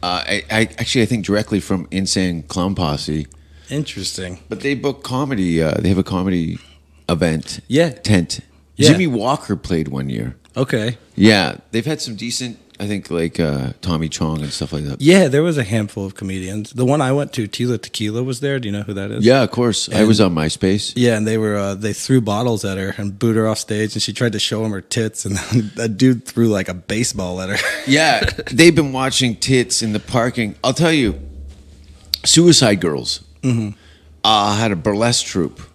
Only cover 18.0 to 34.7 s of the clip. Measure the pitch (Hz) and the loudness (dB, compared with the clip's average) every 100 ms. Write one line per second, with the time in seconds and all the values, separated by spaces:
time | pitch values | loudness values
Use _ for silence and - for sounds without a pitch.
18 | 107 110 127 123 139 139 113 101 101 98 | -4 -4 -4 -4 -4 -4 -4 -6 -6 -6
19 | 98 110 107 131 123 - 120 104 - 107 | -6 2 4 4 4 0 0 0 -2 2
20 | 107 107 98 82 80 - 95 104 - - | 4 6 4 2 -2 0 0 0 -2 0
21 | 120 110 107 113 110 104 98 98 107 98 | 2 2 0 0 0 -2 -4 -4 -6 -6
22 | - 131 107 104 123 110 98 95 95 - | 2 2 2 -2 0 -2 -2 -4 -6 -4
23 | 101 98 117 110 110 107 - 104 107 110 | -6 -2 0 2 2 -2 -4 -2 -2 -2
24 | - 101 123 104 - 107 110 98 - - | -6 -2 -2 0 -2 -2 -4 -6 -6 -2
25 | 110 - 107 98 - 117 107 101 113 101 | -2 -4 -6 -6 0 0 -2 -4 -4 4
26 | 131 120 - - 117 104 92 90 - 104 | 4 4 -2 2 2 2 -2 -8 -4 -2
27 | 120 - 90 90 92 104 - - - 143 | -2 -4 -6 -6 -4 -4 -4 -4 2 2
28 | 156 117 101 - - 123 170 160 147 131 | 4 2 0 -4 -6 6 8 8 2 0
29 | 131 131 127 107 - 131 120 - 113 104 | -2 0 0 -2 2 2 2 -2 -2 -4
30 | - 127 120 123 110 - 120 131 165 160 | -2 0 0 0 -4 -2 -2 2 2 4
31 | 117 76 - - - - - - - - | 2 -2 -10 -16 -18 -18 -20 -20 -20 -20
32 | - - - - 175 160 120 101 85 71 | -10 -6 4 6 8 8 6 2 0 -4
33 | 60 - - - 131 117 107 104 - - | -6 -8 -10 -6 -2 0 -2 -8 -20 -20
34 | - - 107 107 101 104 113 | -20 -2 2 4 4 2 0